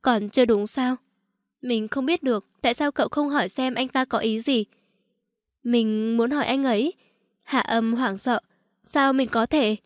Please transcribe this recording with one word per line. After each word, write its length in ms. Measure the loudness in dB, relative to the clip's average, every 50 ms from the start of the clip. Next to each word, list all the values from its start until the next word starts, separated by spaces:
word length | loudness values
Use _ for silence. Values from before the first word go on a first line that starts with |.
Còn 280 | 2 2 0 0 -2 0
chưa 160 | 2 2 4
đúng 220 | 4 4 2 2
sao? 280 | -2 -2 -2 0 -2 -2 -4 _ _ _ _ _ _ _ _ _ _ _ _
Mình 260 | -6 -4 -2 -2 -2
không 180 | -4 -4 -4 -2
biết 180 | -2 -2 -2 0
được 220 | -2 -2 -2 -4 _ _ _
tại 120 | -2 0 0
sao 180 | 2 -2 -2
cậu 160 | 0 0 -2 0
không 200 | 0 -2 -2 0
hỏi 200 | 0 -2 -2 -2
xem 260 | -2 -4 -4 -2 -2
anh 120 | -2 -4
ta 180 | -2 -2 -2 -2
có 120 | 0 -2
ý 240 | -2 0 0 -2 -2
gì. 240 | -2 0 0 0 0 _ _ _ _ _ _ _ _ _ _ _ _ _ _ _ _ _ _ _ _
Mình 540 | 0 2 2 2 2 0 -2 -2 0 0
muốn 140 | 0 0 0
hỏi 140 | 0 -2 0
anh 180 | 0 0 0 0
ấy. 300 | 0 2 2 0 -2 -4 _ _ _ _ _ _ _ _ _ _
Hạ 160 | -4 -2 -2
Âm 340 | 0 0 0 0 0 0 0
hoảng 240 | 0 0 -2 -2
sợ. 220 | -4 -2 -2 -2 -2 _ _ _ _ _ _ _ _ _
Sao 300 | -2 0 2 2 4 4
mình 140 | 2 0
có 180 | 0 0 0 0
thể? 300 | 2 2 2 2 2 0 -2 _